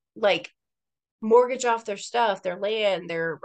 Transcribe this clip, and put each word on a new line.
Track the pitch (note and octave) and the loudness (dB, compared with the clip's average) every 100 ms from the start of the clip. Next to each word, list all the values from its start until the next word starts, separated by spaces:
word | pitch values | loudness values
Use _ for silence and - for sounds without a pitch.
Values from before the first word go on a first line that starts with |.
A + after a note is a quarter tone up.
| _ - | _ -2
like, | G#3 F3 - _ _ _ _ _ _ _ | 0 0 -4 _ _ _ _ _ _ _
mortgage | A3 A#3+ B3 C4 | 4 6 4 0
off | B3 A3+ | 0 -2
their | A3 G3+ | -4 -10
stuff, | - A#3+ A3+ F#3+ | -4 0 0 0
their | F3+ F3+ | -6 -4
land, | G3+ A3 G#3 F3 E3+ | -4 0 0 0 -4
their | E3 E3 D3 | -4 -4 -6